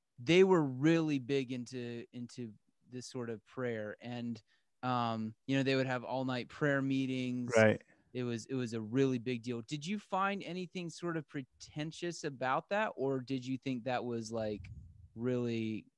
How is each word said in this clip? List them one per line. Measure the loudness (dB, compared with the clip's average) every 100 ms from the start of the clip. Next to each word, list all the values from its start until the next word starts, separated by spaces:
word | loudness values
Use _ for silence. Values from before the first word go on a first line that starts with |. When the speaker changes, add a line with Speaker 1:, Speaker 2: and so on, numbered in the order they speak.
| _ -6
Speaker 1:
they | 4 8
were | 8 8
really | 4 2 4 4 4 0
big | 0 -2 0
into, | -6 -6 -8 -8 -8 -10
into | -10 -12 -10 -12 -12 _ _ -16
this | -14 -10
sort | -8 -6
of | -8 _
prayer. | -6 -4 -2 -6 -8
And, | -8 -6 -6 -6 _ _ _ -6
um, | 0 2 2 0 -4 -6 0
you | 2
know, |
they | 4 4
would | 2
have | -2
all | -2 -4
night | -2 -2 -4
prayer | 0 2 2
meetings. | 2 0 0 0 -2 -2 4
Speaker 2:
Right. | 8 8 6 -2 _ _
Speaker 1:
It | -6
was, | -4 -4 -4
it |
was | -4 -2
a | -4
really | -2 2 2 2
big | -2 -4
deal. | -4 -6 -6
Did | -6 -4
you | -6
find | -4 -2 0 -2
anything | -6 -8 -6 -8 -8
sort | -6 -4 -4
of | -4
pretentious | -8 -10 -14 -12 -8 -8 -6 -8 -6
about | -6 -4 0 0 0
that? | -2 -2 -2
Or | 0 0
did | -2 -4
you | -2 -4
think | -4 -4
that | 0 -2
was, | 0 -4 -4
like, | -4 -4 -4 -10 -16 -18 -20 -18 -6
really, | -2 0 0 -2 -2 -4 -8